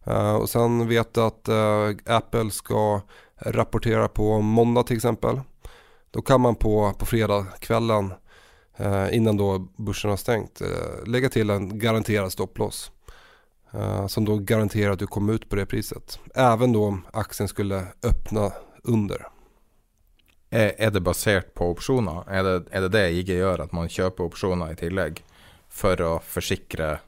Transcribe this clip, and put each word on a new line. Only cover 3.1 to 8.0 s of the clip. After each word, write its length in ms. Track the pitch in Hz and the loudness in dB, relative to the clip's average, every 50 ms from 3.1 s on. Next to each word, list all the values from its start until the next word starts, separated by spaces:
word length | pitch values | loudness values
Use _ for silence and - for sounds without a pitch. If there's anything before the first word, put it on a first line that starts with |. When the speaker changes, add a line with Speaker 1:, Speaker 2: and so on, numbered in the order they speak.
| - - - _ _ | -20 -20 -20 _ _
Speaker 1:
rapportera 720 | - - - 110 113 113 - - 113 - 117 110 110 110 107 | -8 -6 -2 0 0 0 0 -2 -2 0 2 2 2 2 0
på 320 | - - 107 107 107 107 | 0 0 2 4 4 4
måndag 420 | 104 107 110 117 117 117 117 123 | 2 4 4 4 4 4 4 2
till 140 | 120 - 127 | 2 2 0
exempel, 440 | 110 - 120 117 - - 117 117 135 135 - - _ _ - - - - _ - _ _ _ | 0 2 0 0 2 0 -2 -2 -2 -6 -12 -20 _ _ -20 -20 -20 -20 _ -20 _ _ _
då 120 | - 113 | -10 -6
kan 180 | - - 135 127 | 2 4 4 6
man 140 | 123 120 110 | 6 4 2
på, 380 | - - 110 104 107 107 101 | 2 2 2 4 4 2 2
på 140 | 98 - - | 0 -2 -2
fredagskvällen, 1080 | - - 113 110 101 101 101 98 95 - - - - 117 113 117 113 110 104 | 0 2 2 2 2 2 0 0 -4 -12 -16 -4 0 0 0 2 2 2 2